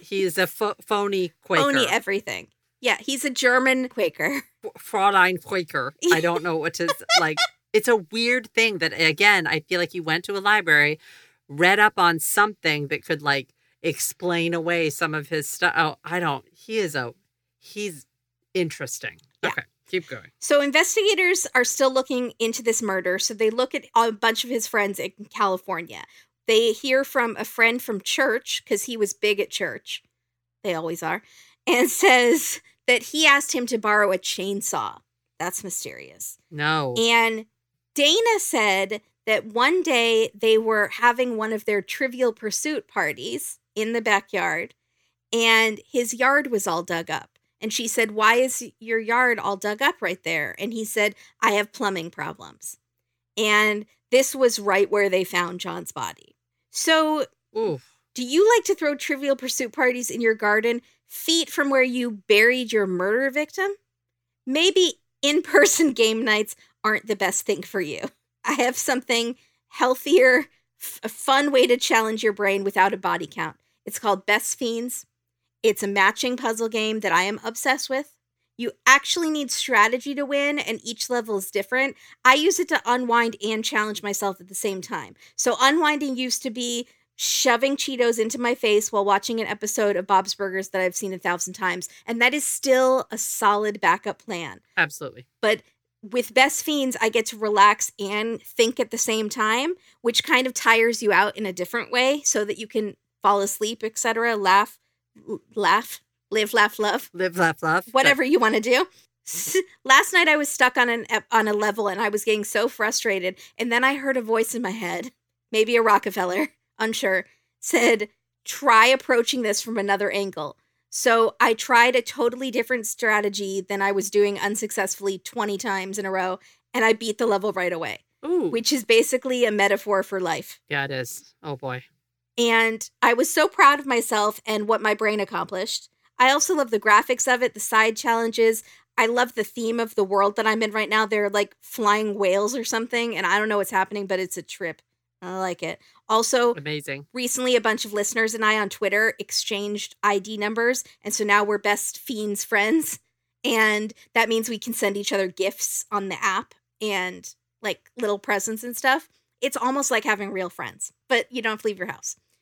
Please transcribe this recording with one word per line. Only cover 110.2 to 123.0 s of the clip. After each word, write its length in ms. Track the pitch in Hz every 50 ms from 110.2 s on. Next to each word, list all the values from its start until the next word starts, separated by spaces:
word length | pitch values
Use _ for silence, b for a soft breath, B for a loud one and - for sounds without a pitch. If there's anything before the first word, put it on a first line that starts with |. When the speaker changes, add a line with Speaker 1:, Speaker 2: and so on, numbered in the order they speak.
| 349 320
Speaker 2:
I 80 | 302
was 120 | 302 294 285
stuck 280 | - - 262 247 254
on 120 | 277 247 240
an 160 | 233 233 - -
ep-, 180 | 233 214 - _
on 160 | - 226 220
a 80 | 214 208
level 320 | 208 208 208 202 226 214
and 160 | 202 185 185 233
I 60 | 208
was 160 | 208 208 -
getting 200 | 226 214 214 202
so 220 | - - 214 220 240
frustrated. 680 | - - 220 214 - - - 233 196 190 180 185 190 B B B B
And 140 | - 233 240
then 140 | 233 240 254
I 100 | 269 277
heard 220 | 285 269 277 262
a 40 | 254 226
voice 300 | 214 226 220 226 220 -
in 60 | 233 247
my 100 | 185 196
head, 400 | 226 226 175 175 175 208 254 - _ _ _ _ _ _ _ -
maybe 240 | 220 220 220 233
a 40 | 233 226
Rockefeller, 640 | 220 208 202 - 214 185 214 185 180 180 202 302 294 - _ _ _ _ -
unsure, 480 | 226 220 220 - - 196 190 185 - b b b b b _ _
said, 480 | - - - 285 240 233 233 214 208 - _ _ _ _ _ _ _
"Try 420 | - - - 285 269 226 220 226
approaching 560 | 247 269 262 - - 262 233 233 - - 254 233
this 180 | 208 208 - -
from 160 | 226 226 214
another 320 | 202 202 196 190 208 202
angle." 460 | - 202 202 196 175 - 151 147 - _ _ _ _ _ _ _
So 440 | - - - 247 226 226 226 - - -
I 140 | 240 - 226
tried 420 | 220 - - 254 233 233 254 247
a 60 | 254 233
totally 480 | - - 269 240 240 240 247 269 262 226
different 340 | 240 226 - 254 240 214
strategy 760 | - - -